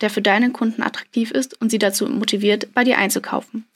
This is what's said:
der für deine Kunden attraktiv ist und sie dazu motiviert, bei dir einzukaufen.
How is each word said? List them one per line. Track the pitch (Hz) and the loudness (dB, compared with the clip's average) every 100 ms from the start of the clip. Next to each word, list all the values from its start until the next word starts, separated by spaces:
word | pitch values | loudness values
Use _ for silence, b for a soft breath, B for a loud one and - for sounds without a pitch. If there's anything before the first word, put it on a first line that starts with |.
der | 214 | -4
für | 208 | 0
deine | 208 202 247 | 2 4 2
Kunden | 247 226 220 | 0 -2 -2
attraktiv | - - - - 226 | -4 -6 -6 -4 -2
ist | 269 262 - | -2 -4 -2
und | 226 | -2
sie | 220 | 2
dazu | 208 196 208 | 0 0 -2
motiviert, | - 220 202 202 208 - | -2 -2 0 2 0 0
bei | - | 0
dir | 247 240 | 2 4
einzukaufen. | 196 - - - - 220 220 | 2 -2 -4 -6 -6 -10 -14